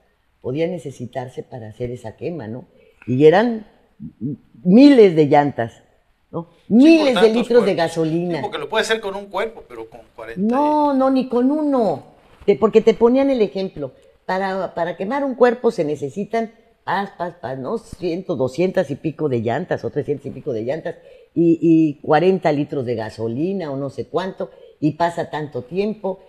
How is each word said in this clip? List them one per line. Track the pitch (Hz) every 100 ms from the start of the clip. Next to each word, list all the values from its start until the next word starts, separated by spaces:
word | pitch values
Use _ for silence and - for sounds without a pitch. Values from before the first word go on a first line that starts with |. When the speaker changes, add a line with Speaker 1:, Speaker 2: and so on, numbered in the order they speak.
| _ _ _ _
Speaker 1:
podía | - 139 170
necesitarse | 180 143 127 123 135 123 -
para | - 131 110
hacer | 107 120
esa | 120 110 -
quema, | 147 170 104
no? | 120 - _ _ _ -
Y | 127 156
eran | 180 240 220 - _ _ - - - 143 - _ -
miles | 180 208 285 262 202 160
de | 147
llantas, | 143 143 - 117 - _ _ _ _ _
¿no? | 160 170 _ -
Speaker 2:
Sí, | 220
Speaker 1:
Miles | 302 330
Speaker 2:
por | 294
Speaker 1:
de |
Speaker 2:
tantos | 214 220 233
Speaker 1:
litros | - 240 196
de | 165
Speaker 2:
cuerpos. |
Speaker 1:
gasolina. | 165 165 160 165 175 160
Speaker 2:
Sí, |
porque | 131 156
lo | 143
puede | 220
hacer | 220 220
con | 202 196
un | 202
cuerpo, | 185 226 - -
pero | 117 113
con | 117 - -
cuarenta | 110 143
y |
Speaker 1:
No, | 214 247 294 302 294
no, | 269 262
ni | 262 254
con | 240 254
uno. | 302 302 269 208 135 - _ _ _ -
Te, | 196
porque | 214 214
te | 220
ponían | 208 233 262 277
el | 254
ejemplo. | 196 190 190 151 135 - _ _ -
Para, | 185 196 190 175 -
para | 170 170
quemar | 190 277
un | 277 254
cuerpo | 247 233 233
se | 226 151
necesitan, | 151 143 190 202 226 220 _ _ _
paz, | - 180 196 -
paz, | 175 -
paz, | 113 135
¿no? | 123 220
Ciento, | - - 180 165 180 139
doscientas | 127 - 185 185 156
y | 139
pico | 160 147 156
de | 120
llantas, | 110 127 180 135 117
o |
trescientas | 147 135 139 131
y |
pico | 131 139
de | 113
llantas, | 117 160 175 - - - _
y, | - 170 165
y | 170 160 156 139
cuarenta | - 151 180 190 165
litros | 143 143 147 123
de | 113
gasolina, | 110 110 113 117 175 196 156
o | 135
no | 139
sé | 127 113
cuánto, | 156 185 185 180 - - -
y | 151
pasa | 147 170 170 156
tanto | 147 147 127
tiempo, | 120 175 208 202 196 185